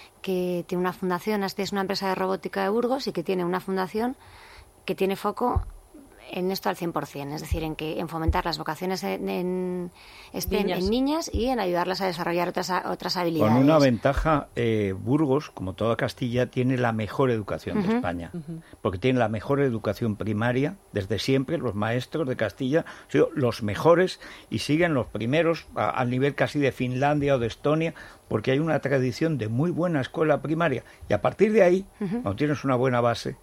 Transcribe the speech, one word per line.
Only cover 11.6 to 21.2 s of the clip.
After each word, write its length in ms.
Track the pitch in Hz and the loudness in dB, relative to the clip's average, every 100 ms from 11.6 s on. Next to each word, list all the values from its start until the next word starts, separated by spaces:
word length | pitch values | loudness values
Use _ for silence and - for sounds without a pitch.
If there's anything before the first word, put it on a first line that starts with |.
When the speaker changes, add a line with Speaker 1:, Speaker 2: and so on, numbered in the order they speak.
Speaker 1:
ayudarlas 400 | 190 175 180 185 | 0 0 0 -2
a 60 | 190 | -2
desarrollar 420 | 170 175 170 175 | -2 -2 0 0
otras, 240 | 180 180 180 - | -2 -2 -2 -2
otras 300 | 180 185 185 | -4 -4 0
habilidades. 360 | 170 165 107 | 0 2 4
Speaker 3:
Con 80 | 120 | 6
una 160 | 135 156 | 8 8
ventaja, 680 | 139 113 135 139 160 151 - - | 6 4 2 2 4 2 0 -2
eh, 380 | 117 110 101 98 | 2 2 0 -2
Burgos, 520 | 104 143 151 135 - | 0 2 4 2 0
como 240 | - 92 | -8 -8
toda 220 | 92 110 113 | -2 0 0
Castilla, 500 | 123 - 123 120 123 | -2 -2 -2 0 0
tiene 320 | - 127 131 | 0 0 2
la 140 | 120 | 0
mejor 380 | 110 104 - 131 | 0 -2 2 2
educación 520 | 113 101 82 - 214 | 2 -2 -6 -2 0
de 60 | 190 | 0
Speaker 1:
Ujú. 80 | 233 | 0
Speaker 3:
España, 340 | 92 170 165 | 0 -4 -8
Speaker 2:
Ujú. 300 | 175 147 165 - - | -10 -10 -14 -16 -6
Speaker 3:
porque 180 | 110 90 | -4 0
tiene 200 | 127 127 | 0 2
la 100 | 110 | 2
mejor 320 | 110 - 139 | -2 0 2
educación 560 | 139 113 110 101 117 101 | 2 0 -2 -2 -2 -2
primaria 600 | 98 107 120 123 147 190 - | -2 0 0 0 -2 -6 -8
desde 260 | - 98 | -6 -4
siempre. 400 | 110 | -2